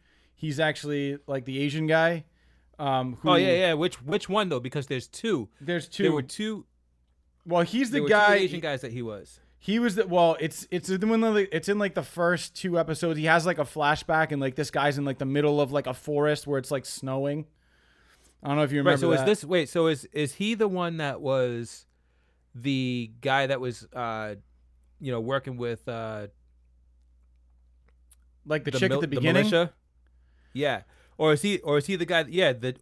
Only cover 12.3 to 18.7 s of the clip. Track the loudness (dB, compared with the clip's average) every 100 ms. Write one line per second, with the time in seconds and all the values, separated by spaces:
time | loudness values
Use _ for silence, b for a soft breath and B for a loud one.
12.3 | 0 -4 -6 -2 0 0 0 -2 0 4
13.3 | 4 4 -2 -2 0 0 0 2 2 2
14.3 | 0 -2 -2 -4 0 0 0 -4 -4 -2
15.3 | 0 2 2 2 0 -4 -8 -4 0 2
16.3 | 0 -2 -4 -2 -6 -6 -10 -6 -4 -2
17.3 | -4 -8 _ b b b b b b b
18.3 | b -2 0 2